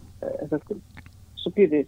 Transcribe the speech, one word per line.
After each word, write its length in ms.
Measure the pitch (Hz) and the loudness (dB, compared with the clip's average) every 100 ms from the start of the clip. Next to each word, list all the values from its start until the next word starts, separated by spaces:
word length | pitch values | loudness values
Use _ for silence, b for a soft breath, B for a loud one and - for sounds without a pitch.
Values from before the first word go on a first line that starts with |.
| - - - - | -18 -10 -8 -6
altså, 160 | 151 151 - 208 - - - - - - | -4 -4 -4 -10 -10 -20 -20 -20 -20 -10
så 140 | 190 | -4
bliver 200 | 202 180 | 4 4
det, 160 | 151 | 4